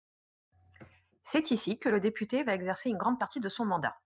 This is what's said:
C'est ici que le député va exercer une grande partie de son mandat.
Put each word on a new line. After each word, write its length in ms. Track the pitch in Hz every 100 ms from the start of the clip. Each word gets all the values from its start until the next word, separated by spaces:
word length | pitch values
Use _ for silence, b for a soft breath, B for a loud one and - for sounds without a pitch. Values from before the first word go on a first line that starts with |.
| _ _ _ _ _ _ _ B B B B B
C'est 260 | - 302 311
ici 280 | 220 - -
que 100 | 262
le 120 | 208
député 420 | 202 220 208 254
va 120 | 269
exercer 360 | 190 180 185 254
une 80 | 196
grande 200 | 226 254
partie 220 | 202 285
de 80 | 196
son 160 | -
mandat. 320 | 220 180 127 -